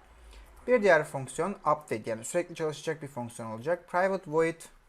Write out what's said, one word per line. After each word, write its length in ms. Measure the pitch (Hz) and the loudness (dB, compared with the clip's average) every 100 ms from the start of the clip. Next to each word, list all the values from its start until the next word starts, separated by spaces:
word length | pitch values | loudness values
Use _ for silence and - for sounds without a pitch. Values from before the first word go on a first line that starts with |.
| - - - - - - - | -20 -20 -20 -20 -20 -10 2
Bir 160 | 247 | 4
diğer 220 | 202 160 | 8 6
fonksiyon 480 | 151 139 131 - 180 | 4 -6 -8 -4 -4
update, 500 | 196 151 151 - 113 113 | -2 0 0 0 -6 -4
yani 140 | 113 | -6
sürekli 300 | 113 175 175 | -2 -4 -4
çalışacak 480 | 165 156 139 165 151 | -4 -6 -4 -6 -6
bir 60 | 143 | -8
fonksiyon 420 | 123 120 - 113 | -10 -10 -10 -10
olacak. 380 | 110 139 175 - | -6 -2 -4 -2
Private 420 | 180 190 190 156 | 0 2 0 0
void, 300 | 156 165 165 - - | 2 2 0 -12 -20